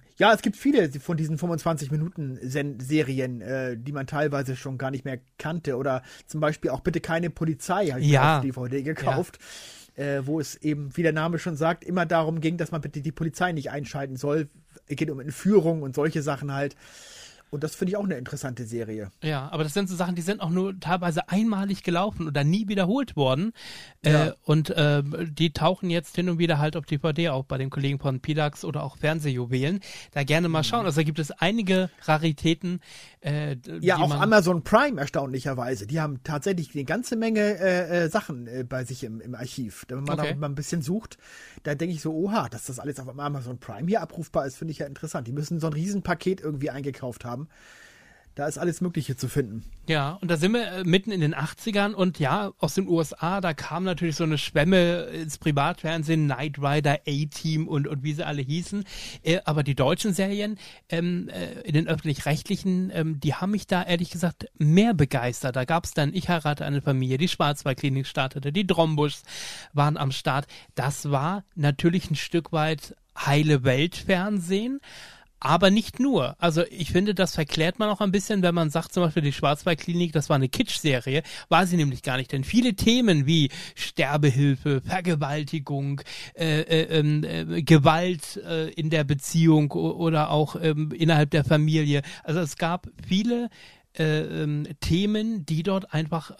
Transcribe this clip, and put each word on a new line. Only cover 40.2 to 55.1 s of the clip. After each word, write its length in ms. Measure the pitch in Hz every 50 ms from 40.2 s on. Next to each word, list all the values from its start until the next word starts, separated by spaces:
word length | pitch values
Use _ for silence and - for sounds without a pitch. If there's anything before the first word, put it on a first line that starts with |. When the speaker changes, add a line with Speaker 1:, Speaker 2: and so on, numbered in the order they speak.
| 147 147 143
Speaker 1:
da 20 |
mal 140 | 143 151 143
ein 60 | 139
bisschen 280 | 151 143 - 175 170 123
sucht, 340 | 147 185 226 - - - _ - - - - - - - - -
da 100 | 151 147
denke 220 | 139 165 185 170
ich 60 | 147 -
so, 100 | 156 156
oha, 340 | 156 185 196 220 214 135
dass 180 | - 117 107 -
das 120 | - 127
alles 220 | - - 151 143 -
auf 100 | 127 131
Amazon 500 | 123 143 143 147 143 135 117 123 123 -
Prime 280 | - - 107 110 170
hier 140 | 175 220 208
abrufbar 440 | 165 - - 170 151 - - 165 139
ist, 100 | 139 -
finde 160 | - 165 160
ich 60 | 143
ja 80 | - 151
interessant. 420 | 143 139 - 165 151 - 156 117
Die 60 | 117 135
müssen 260 | 147 151 - 175 156
so 60 | 156
ein 80 | 160 147
Riesenpaket 680 | 151 170 202 202 190 - 185 170 - - 185 190 -
irgendwie 280 | - 156 151 131 143 143
eingekauft 560 | 123 143 135 143 127 - 139 123 113 - -
haben. 140 | 120 123 135 151 - _ _ - - - - - - - - - - - _ _ _ -
Da 120 | - 143
ist 100 | 151 -
alles 240 | 127 175 175 156 -
Mögliche 340 | 180 175 - 160 - - 127
zu 140 | - 135 120
finden. 340 | - 147 131 98 110 113 - - - - -
Speaker 2:
Ja, 240 | - 160 147 139 143 175 -
und 80 | 190 165
da 60 | 170
sind 160 | 147 170 202
wir, 160 | 226 240 220
äh, 160 | 170 180 190 185
mitten 280 | 165 180 196 196 226
in 100 | 196 180
den 120 | 151 147 165
achtzigern 600 | 139 151 - - - - 226 196 202 202 208 -
und 260 | 196 180 185 147 -
ja, 320 | 147 127 160 208 202 190 - -
aus 140 | 156 151 -
den 160 | 190 190 185
U 100 | 170 165
S 140 | 156 - -
A, 260 | - 160 170 190 202
da 140 | 185 170 151
kam 320 | - - - 151 175 185
natürlich 320 | 185 175 139 175 165 143
so 80 | - 170
eine 120 | 156 156
Schwemme 640 | 143 - - - 151 147 180 190 180 175 170 175 175 165
ins 340 | -